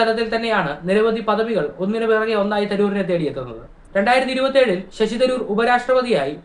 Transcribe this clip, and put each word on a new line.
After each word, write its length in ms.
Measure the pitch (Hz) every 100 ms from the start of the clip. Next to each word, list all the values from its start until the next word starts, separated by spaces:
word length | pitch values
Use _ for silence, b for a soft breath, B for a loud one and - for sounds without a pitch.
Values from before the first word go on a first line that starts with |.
തലത്തിൽ 260 | 226 226 220 226
തന്നെയാണ് 360 | 226 208 156 147 170
നിരവധി 320 | 202 226 220 214
പദവികൾ 340 | 202 226 202 147 -
ഒന്നിനു 220 | 190 226 226
പിറകെ 320 | 214 220 214
ഒന്നായി 220 | 202 208 202
തരൂരിനെ 300 | 196 202 196 180
തേടിയെത്തുന്നത്. 560 | 175 147 135 123 113 127 - - 196
രണ്ടായിരത്തി 380 | 208 262 254 262
ഇരുപത്തിയേഴിൽ 440 | 269 269 247 185 - -
ശശി 220 | 220 233
തരൂർ 220 | 254 254 -
ഉപരാഷ്ട്രപതിയായി 800 | 208 233 247 240 254 240 180 139 160